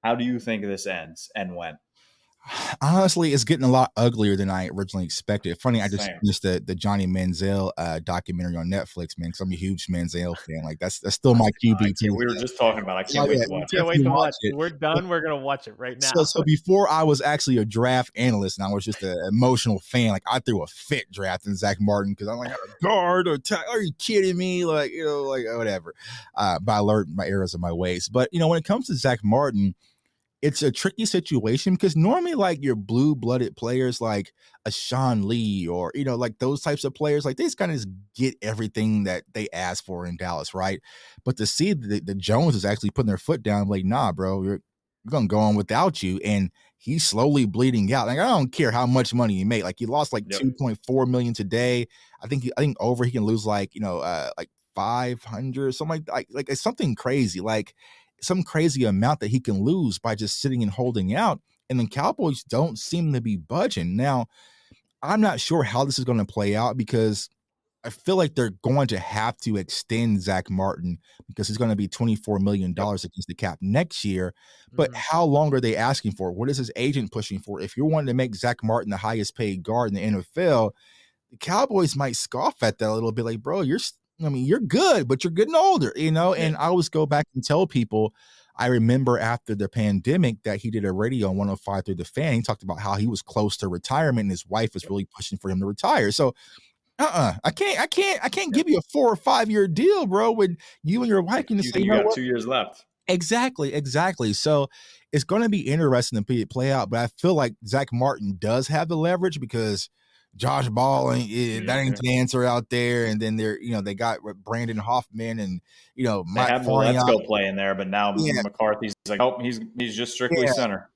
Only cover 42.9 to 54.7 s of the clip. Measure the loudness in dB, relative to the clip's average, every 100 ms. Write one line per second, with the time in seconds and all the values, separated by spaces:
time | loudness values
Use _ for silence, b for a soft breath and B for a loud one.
42.9 | 2 2 2 0 -2 0 0 2 0 0
43.9 | 2 0 0 -2 0 -2 -4 _ _ _
44.9 | _ -4 0 2 4 4 4 2 2 2
45.9 | 0 -4 -2 0 0 0 b b b -4
46.9 | 0 0 2 4 4 2 2 2 4 2
47.9 | 2 0 0 2 2 2 0 0 2 2
48.9 | 2 2 2 2 2 2 0 -2 -6 -4
49.9 | -2 0 -2 -4 -2 -2 0 -4 -4 -2
50.9 | 0 2 2 0 -2 -2 0 2 0 -2
51.9 | b b b -6 -4 -2 0 0 2 0
52.9 | 2 0 0 0 0 0 -2 -2 -6 -6
53.9 | -4 -4 -4 -6 -8 -12 _ _